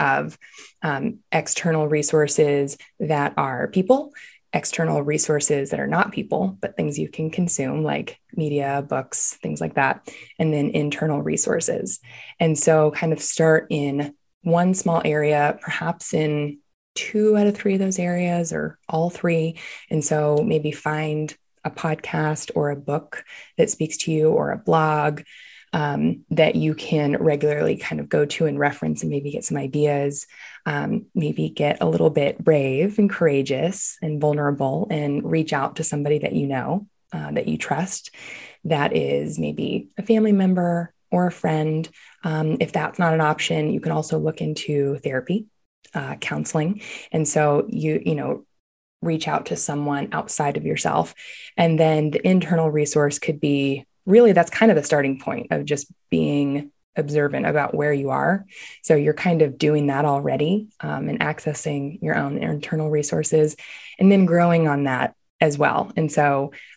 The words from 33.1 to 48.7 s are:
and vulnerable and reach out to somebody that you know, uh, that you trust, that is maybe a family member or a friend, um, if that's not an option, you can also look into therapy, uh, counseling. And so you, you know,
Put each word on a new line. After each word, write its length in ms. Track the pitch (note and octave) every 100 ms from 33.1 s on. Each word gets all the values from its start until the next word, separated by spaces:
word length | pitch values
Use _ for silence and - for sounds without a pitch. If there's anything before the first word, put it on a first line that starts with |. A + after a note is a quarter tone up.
| - E3 C#3 C3+ C3 E3 - - -
and 180 | E3 D3
vulnerable 680 | D3+ D3 C#3+ C#3+ C3+ D3+ G3+
and 400 | D#3 D3 C#3+ C#3+
reach 220 | D#3+ D#3
out 240 | C#3+ C#3 -
to 80 |
somebody 340 | D#3 D3 D3 D3+
that 140 | -
you 120 | - C#3
know, 380 | C3+ C3 F#3 G3+ _ _
uh, 180 | D#3 D3
that 160 | - -
you 80 | -
trust, 540 | - C#3+ F#3 - - - - - - -
that 300 | D3+ D3+ C#3+
is 440 | D#3+ C#3 C#3+ D3+ D#3+
maybe 500 | D3 D3+ - - - -
a 60 |
family 300 | G3 A3 G#3+
member 600 | G3 F#3+ F3+ F3 E3+ E3+ _ -
or 140 | F3+ F3+
a 60 |
friend, 560 | - E3+ D#3 D#3 D#3 D#3+ - - _
um, 320 | D#3+ D#3 D#3 D#3
if 120 | D#3+
that's 260 | - D3+ -
not 160 | E3+
an 60 | D#3+
option, 520 | D3+ D#3 - D#3+ D3+
you 80 | -
can 120 | D#3+
also 260 | D#3 D#3 D#3
look 220 | D#3 D#3+
into 580 | D#3 D3+ - C#3+ C#3 C#3
therapy, 480 | C#3+ C3 B2+ G3+ G#3+ _ _ _ _
uh, 220 | D3 C3+ -
counseling. 640 | - D3+ D3+ D#3+ D#3+ G#3 - - -
And 160 | D#3+ D3+
so 400 | D#3+ D3 D3 -
you, 320 | D#3 D#3 D#3
you 100 | E3+
know, 300 | D3 C3+ - - _ _